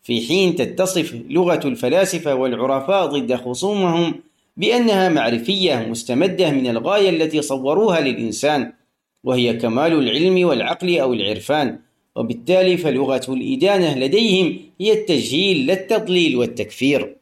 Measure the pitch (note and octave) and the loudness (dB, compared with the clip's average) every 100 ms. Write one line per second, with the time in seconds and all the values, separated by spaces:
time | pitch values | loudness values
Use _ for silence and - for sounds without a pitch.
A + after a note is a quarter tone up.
0 | - A#2+ A#2 F3+ F#3 - A#2+ - F#3 F#3 | -4 -4 0 2 2 0 -4 -2 -2 -2
1 | D3+ A#2 B2 D3+ F3 D3+ D3 A#2 B2+ E3 | -4 -8 -4 0 2 0 -2 -2 0 2
2 | F#3+ E3+ D3 C3 C3 A2+ C3 C3+ C3+ G3 | 0 -2 -2 0 -2 -2 0 0 0 0
3 | E3 C#3+ A#2+ B2 B2 B2+ G3 G#3 F3+ E3 | 0 -2 -2 -4 -4 -4 -2 0 0 2
4 | E3+ - _ _ _ - G#3 A#3+ A#3 F#3+ | 0 -4 _ _ _ -4 0 2 2 2
5 | F#3 D3+ A#2 A#2 A#2 G3 F3+ B2+ A2+ A#2 | 2 2 2 0 -2 0 0 0 -2 -8
6 | - B2 F#3+ F3 E3 C#3 B2+ A2+ C3+ G3+ | -4 0 0 2 0 2 0 -2 0 2
7 | G3 E3 D#3+ D3+ C#3+ C3+ C3 E3+ A3 E3+ | 2 2 0 0 -2 -2 0 2 2 2
8 | C#3 A#2 A2+ G#2 C#3+ D3 A2+ - _ _ | 0 -2 -6 -2 0 0 -2 -10 _ _
9 | _ _ B2+ B2+ A#2 A#2 A#2 A#2 D#3+ D#3+ | _ _ -2 0 0 0 0 0 2 2
10 | B2 B2+ F3+ F#3 F3+ B2+ A#2 E3+ F3+ E3+ | 0 2 2 4 2 0 -2 -4 0 0
11 | C3 A#2+ G2 G#2 - D3+ C3 - _ _ | 0 -2 -2 -6 -2 0 0 -6 _ _
12 | _ - A#2 A#2 - F#3 F#3 F3 D3+ C3 | _ -8 -6 -6 0 2 4 2 0 0
13 | C3+ C3 B2+ C3 A#2 C3 F3+ G3 E3+ C3+ | 0 -2 -2 -6 -4 0 2 2 0 0
14 | C3+ G3 A#3 F#3 F3 - - _ G3+ G#3+ | 0 2 4 2 2 -2 -14 _ 0 0
15 | G#3+ D3 A#2 C#3 G3 E3 C3 F#3 - A3 | 2 0 0 0 0 0 0 -2 0 -2
16 | - F3+ D#3+ B2+ A#2+ - G#2 - C3+ C#3 | 0 2 2 2 -2 -4 -10 -2 0 0
17 | - - | -2 -12